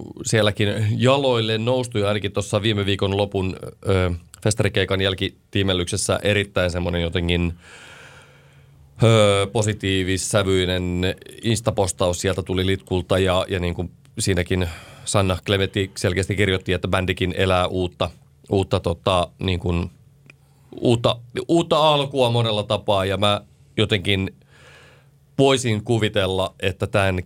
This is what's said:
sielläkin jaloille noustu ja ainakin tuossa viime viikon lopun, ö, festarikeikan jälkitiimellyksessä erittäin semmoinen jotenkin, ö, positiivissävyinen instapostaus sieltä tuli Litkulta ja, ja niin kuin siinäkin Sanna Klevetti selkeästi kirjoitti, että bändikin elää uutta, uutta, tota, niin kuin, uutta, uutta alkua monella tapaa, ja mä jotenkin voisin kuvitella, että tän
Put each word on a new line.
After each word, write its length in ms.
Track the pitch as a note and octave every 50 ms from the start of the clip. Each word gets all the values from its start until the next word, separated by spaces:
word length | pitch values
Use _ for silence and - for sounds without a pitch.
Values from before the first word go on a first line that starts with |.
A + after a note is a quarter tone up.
| - - - - -
sielläkin 420 | - A#2+ A2 G#2 G#2 G2+ - G#2+ G2+ G2+ A#2+ A2 G#2+ A#2
jaloille 600 | A2+ A2+ B2+ C3+ C#3+ C#3 C3 A#2+ A#2 A2 A2 A2
noustu 400 | A2 A2+ B2 C3 B2+ B2 A#2+ -
ja 100 | G#2 G2
ainakin 240 | G2+ G#2 G#2 G2 G2
tuossa 300 | - G#2 G2 - A2+ G#2
viime 240 | G2 A2+ G#2 G2+ G2
viikon 320 | G2 G2 F#2 G2+ G2 G2
lopun, 380 | G2+ G#2 G2 - G2 F#2 F#2+ - - - - - _ - G2+
ö, 220 | F#2+ F#2 F#2 F2 F2 E2+ - - - - -
festarikeikan 580 | A2 G#2 - G#2+ G2 - G2+ F#2+ F2+ F#2+ F#2+
jälkitiimellyksessä 1160 | F#2+ G2 F#2+ - G2 - - _ _ _ - G2 G2 F#2+ F#2 F2+ F2 - - F2 - - F#2+ - -
erittäin 480 | G2+ G#2 G2+ G2 - - F#2+ F2+ F2+
semmoinen 300 | F2 F2 F2+ F2 F2 F2
jotenkin, 520 | E2+ E2 E2 F2+ E2+ E2+ F2 E2+ F2 E2 E2+ - - - - - - - - - - - - - - - - - _ - _ - - - - - - - - - A#2+
ö, 440 | A2+ A2+ A2 G#2 G2+ G2+ G2 G2 G2 -
positiivissävyinen 1600 | A#2 G#2 G#2+ G#2 G#2+ - G2 F#2+ F#2+ F2+ F#2 F#2+ F2+ - - - G#2 F#2+ F#2+ F#2+ F#2 F2+ F2+ F#2 F2+ F2+ F2+ F2+ F2+ F#2 F#2 - - - - - - -
instapostaus 800 | A#2 A2 G2+ - A2 - G2+ G2 F2 - - F#2+ F2+ F2 -
sieltä 220 | - F#2+ F2+ F#2+ E2
tuli 220 | - F#2 F#2 F#2
Litkulta 520 | F#2+ F#2+ F#2+ - - F#2 F#2 F2 - G2 F#2
ja, 260 | F#2+ F2+ F2+ F#2 - -
ja 100 | F#2+ F2
niin 140 | F2 F2 E2+
kuin 180 | F2+ F2 F2 - - _ - - -
siinäkin 480 | - G2 F#2 F2+ F2 - F#2+ F#2 F2+ E2 E2 - - - - - -
Sanna 300 | - - G#2 G2 F#2+ F#2 - -
Klevetti 460 | G#2 G2+ G2 G2 F#2 - G#2 F#2+ F#2 -
selkeästi 380 | - - G2 F2+ F#2+ F2+ - G2+
kirjoitti, 380 | F2+ G#2 F#2+ F#2 F#2+ - - F2+
että 140 | - -
bändikin 460 | F#2 F#2 F#2+ F#2 F2+ F2+ - F#2 F2+ -
elää 300 | - F#2+ F#2+ F2+ F2+ F2+
uutta, 420 | - F#2+ F#2 F2+ E2+ - - F#2 E2+ - - _ _ _ _ - -
uutta, 300 | G#2 G2 F#2+ - G2+ F#2
tota, 480 | - F2 E2+ - - G2+ F#2 F2+ E2+ - - -
niin 200 | F#2 F#2 F2+ E2+
kuin, 320 | - F2+ E2+ E2+ F2 F2 - - _ - _ _ _ - - _ _ _ _ _ _ _ - -
uutta, 340 | - B2 A#2 A#2+ B2 A#2 - - - - - - -
uutta 460 | - E3 E3+ E3+ E3+ E3+ D3+ D#3 D#3 D3
alkua 380 | C#3+ C#3 - C#3+ C3+ B2 A#2
monella 320 | A#2 A#2+ A#2 A2+ G#2+ G#2 G#2
tapaa, 420 | - G#2+ G#2 - - G2+ F#2+ F#2+
ja 120 | G2 F#2+
mä 240 | F#2+ G#2 G#2 G#2 G#2 - - - _ - _ _
jotenkin 580 | - G#2+ G2+ A2 F#2+ E2 G2+ G2 F#2+ F#2+ - - - _ _ - - - - - - - - - _ _ _ _ _ _ _ _
voisin 460 | - C3+ C#3 C3+ A#2 A#2+ A#2 G#2+ G#2 G2
kuvitella, 720 | - A#2 A2 G#2+ G#2 - G#2 F#2 F#2 F#2+ F#2 F#2 - - -
että 280 | F#2+ F2+ F2+ - G#2
tän 320 | - - G#2 G2 F#2+ F#2 F#2 F2